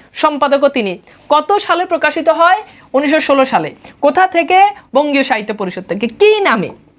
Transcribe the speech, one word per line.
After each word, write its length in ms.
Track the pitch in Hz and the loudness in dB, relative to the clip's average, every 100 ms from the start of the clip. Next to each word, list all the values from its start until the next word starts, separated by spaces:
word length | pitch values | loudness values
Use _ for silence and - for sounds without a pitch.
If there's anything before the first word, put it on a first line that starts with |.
| _ | _
সম্পাদকও 540 | - 311 294 277 285 277 | -4 -2 0 0 2 0
তিনি। 300 | 277 202 180 - - - | 0 -4 -6 -14 -20 -2
কত 220 | 294 302 403 | 0 2 -2
সালে 280 | - 339 370 | 0 -4 -2
প্রকাশিত 440 | 339 302 294 320 | -2 -2 -2 0
হয়? 340 | 311 339 381 427 - _ | 2 4 2 -2 -20 _
উনিশশো 260 | 262 294 311 | -4 0 0
ষোলো 260 | - 277 262 | 2 0 2
সালে। 300 | 208 156 - - - | 0 -4 -10 -20 -4
কোথা 260 | 285 294 370 | 0 2 0
থেকে? 420 | 349 330 370 403 415 - 254 | 0 2 4 2 0 -4 -2
বঙ্গীয় 280 | 294 277 | 0 0
সাহিত্য 300 | 262 220 214 | 0 -2 -4
পরিষদ 300 | 208 190 180 | -6 -8 -8
থেকে। 240 | 180 - 233 | -8 -6 -6
কি 320 | - 415 427 | 2 2 4
নামে? 300 | 381 226 151 - _ | 0 -2 -4 -10 _